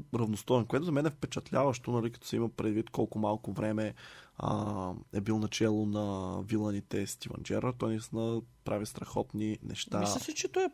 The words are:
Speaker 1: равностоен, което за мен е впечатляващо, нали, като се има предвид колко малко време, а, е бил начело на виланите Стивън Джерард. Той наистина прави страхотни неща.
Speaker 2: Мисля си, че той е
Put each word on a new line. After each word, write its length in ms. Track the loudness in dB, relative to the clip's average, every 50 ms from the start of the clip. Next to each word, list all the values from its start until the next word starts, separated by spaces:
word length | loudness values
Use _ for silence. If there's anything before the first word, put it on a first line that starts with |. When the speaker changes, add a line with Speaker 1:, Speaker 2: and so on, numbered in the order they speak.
| 0 -2 0
Speaker 1:
равностоен, 520 | 2 2 2 0 0 2 4 4 4 4
което 180 | 4 2 2 2
за 80 | 4
мен 140 | 2 4 4
е 40 | 2
впечатляващо, 800 | 0 -2 -6 -4 -4 -6 -4 0 2 4 4 4 2 0 0 0
нали, 220 | 2 2 2 0
като 140 | -4 -6 -6
се 100 | -2 0
има 120 | 0 0 0
предвид 420 | 0 0 0 2 2 2 0 -2
колко 280 | 0 0 0 0 0 0
малко 340 | 0 0 0 0 -2 -6
време, 420 | -4 -2 0 0 0 0 0 -2 -4 -8 -14 -18 -18 -20 -20 -18 _ -4
а, 540 | -2 0 0 0 0 -2 -2 -2 -4 -4 -6 -8 -10 -6
е 80 | -4 -2
бил 180 | 0 2 2 2
начело 480 | 2 0 0 2 4 4 4 4 2
на 520 | 2 0 0 0 0 -2 -2 -2 -4 -4 -4
виланите 640 | -2 0 0 2 2 2 0 -2 -4 -2 -2 -2 -2
Стивън 360 | -2 -6 -10 -10 -10 -8 -8
Джерард. 340 | -4 -2 -2 0 0 0 -2 0
Той 120 | 0 0
наистина 500 | 0 -2 -4 -4 -4 -2 0 0 0 -2 -4 -6 _ _ -6
прави 220 | -4 -2 -2 -2
страхотни 720 | -4 -8 -10 -10 -4 -2 -2 -2 -2 -2 -2 -2 -2 -2 -4
неща. 380 | -6 -8 -8 -6 -6 -2 0 0
Speaker 2:
Мисля 200 | 2 2 0 0
си, 140 | -2 -4 -4
че 180 | -4 -4 -2
той 120 | 0 2 0
е 40 | 0